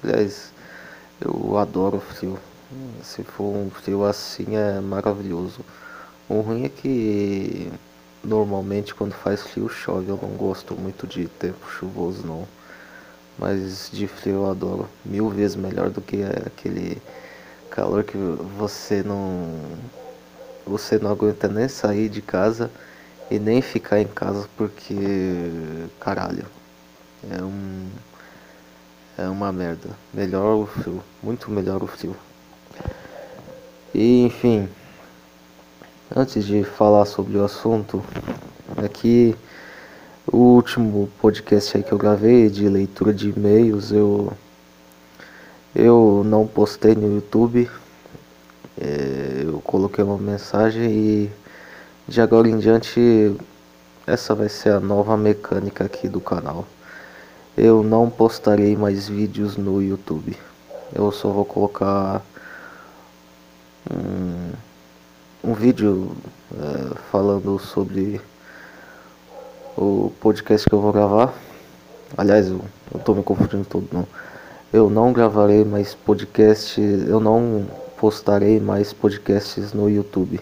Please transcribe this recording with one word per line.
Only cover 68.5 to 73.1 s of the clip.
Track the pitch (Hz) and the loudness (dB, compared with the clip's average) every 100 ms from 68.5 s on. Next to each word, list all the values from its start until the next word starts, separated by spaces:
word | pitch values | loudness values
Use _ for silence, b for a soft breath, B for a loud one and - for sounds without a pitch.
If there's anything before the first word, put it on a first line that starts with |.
| B B B B B B B - - - - - - | B B B B B B B -20 -20 -20 -20 -14 -2
o | 98 101 101 - | 0 0 -2 0
podcast | 110 107 - 107 - | 0 0 2 2 4
que | |
eu | 104 | 4
vou | 104 | 4
gravar. | 104 104 104 123 B B B B B - - - - | 4 4 4 2 B B B B B -20 -20 -14 -2
Aliás, | 104 107 95 | 4 4 4
eu, | 92 98 - - | -2 -10 -16 -12
eu | - | -6
tô | - | 0